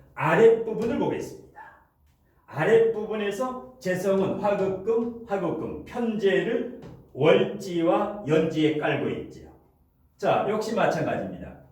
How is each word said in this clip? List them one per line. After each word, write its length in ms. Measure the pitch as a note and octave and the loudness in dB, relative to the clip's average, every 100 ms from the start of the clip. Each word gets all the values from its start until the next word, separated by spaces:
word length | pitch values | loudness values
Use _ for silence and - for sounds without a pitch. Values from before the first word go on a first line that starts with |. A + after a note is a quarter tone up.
| - | -16
아랫부분을 840 | - D#3 E3 A3+ A3+ A3+ G3 A#3+ - | -4 0 6 6 6 0 -4 -2 -2
보겠습니다. 460 | E3 - - - - - - - _ _ _ _ _ _ - | -2 -4 -8 -14 -20 -20 -20 -20 _ _ _ _ _ _ -12
아랫부분에서 1200 | C#3 F3 A3+ A3 G#3 G3 G#3+ G3+ B3 B3+ B3 - - | -2 4 4 4 0 -6 -4 -4 -4 -6 -8 -14 -8
재성은 580 | F#3 F3+ G3 G3 F#3+ F#3+ | -4 -2 0 2 0 0
화급금, 880 | G3+ G3 F#3+ F#3+ A3 A#3+ A#3+ - - | 0 0 -2 -2 -2 0 -2 -6 -6
화급금, 580 | G3 E3+ D3+ D3+ D3 | -4 -2 -4 -6 -10
편재를 960 | - A#3+ A3+ G#3 F#3+ F3 G#3 A#3+ - - - - - | -10 -6 -4 0 0 2 0 -2 -4 -10 -18 -20 -14
월지와 1120 | C3 D3+ G3+ G3 - F#3+ E3+ E3 G#3 G#3 - C3 | 2 6 6 4 -4 -6 0 2 2 0 -4 2
연지에 520 | D#3+ - D3+ D3+ D3+ | 2 2 2 2 2
깔고 320 | C#3 C3+ A#2 | 0 0 -2
있지요. 400 | - - - - - _ _ _ _ _ - | -4 -8 -14 -20 -20 _ _ _ _ _ -4
자, 300 | F#3 - - | 0 2 2
역시 260 | G#3+ A3 | -2 -2
마찬가지입니다. 800 | F#3+ E3 - - - - - - - - | 0 2 2 -2 -4 -6 -10 -14 -18 -20